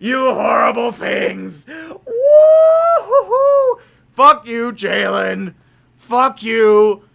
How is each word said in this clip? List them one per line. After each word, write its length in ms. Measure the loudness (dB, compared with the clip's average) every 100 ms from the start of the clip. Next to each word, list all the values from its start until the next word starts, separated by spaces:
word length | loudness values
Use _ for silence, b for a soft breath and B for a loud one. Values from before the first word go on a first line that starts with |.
You 340 | -6 -4 -2
horrible 580 | -2 -2 0 -2 -2 -6
things. 720 | -6 -8 -6 -6 -8 -14 -18 -20
Woo-hoo-hoo. 2250 | -20 -18 -20 -12 -4 4 6 6 6 4 2 2 -2 0 -2 0 0 2 2 0 -2 b b b
Fuck 340 | _ 2 2 -2
you, 260 | -8 -8
Jalen. 800 | -6 -6 -4 -4 -4 -6 -6 -10 -14 _ _ _ _
Fuck 460 | _ -2 -2 -2
you. 640 | -6 0 2 4 2 0 _